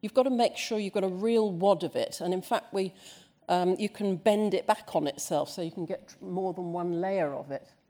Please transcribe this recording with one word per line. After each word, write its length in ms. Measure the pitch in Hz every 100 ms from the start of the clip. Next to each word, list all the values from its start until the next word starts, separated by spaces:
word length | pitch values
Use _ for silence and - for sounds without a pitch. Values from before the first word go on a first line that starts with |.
You've 140 | 208 -
got 80 |
to 80 | 262
make 260 | 247 240 -
sure 220 | - 220
you've 140 | 202
got 100 | 202
a 60 | 190
real 420 | 180 214 233 214
wad 320 | 175 196 180
of 120 | 160 -
it, 260 | 120 -
and 120 | 175
in 80 | 185
fact, 320 | 180 226 -
we, 180 | 196 190 - - - - _ -
um, 280 | 180 180 185
you 100 | 208
can 280 | - 208 180
bend 400 | 220 208 214 185
it 100 | -
back 300 | 214 - 165
on 100 | 147
itself, 420 | - - 156 147
so 120 | -
you 80 | 165
can 160 | 160 160
get 300 | 190 - -
more 300 | 185 180 190
than 200 | 175 175
one 280 | 170 175 170
layer 340 | 185 196 156 135
of 160 | 139
it. 160 | 139 - _ _